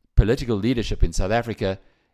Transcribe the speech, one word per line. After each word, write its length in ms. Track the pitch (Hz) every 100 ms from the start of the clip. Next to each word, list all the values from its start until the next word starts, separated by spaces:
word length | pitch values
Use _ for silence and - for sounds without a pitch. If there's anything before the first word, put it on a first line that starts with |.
| _ -
political 400 | 107 135 120 104
leadership 480 | 113 117 - -
in 80 | 85
South 200 | - 95
Africa 460 | 117 117 101 98 95 _ _ _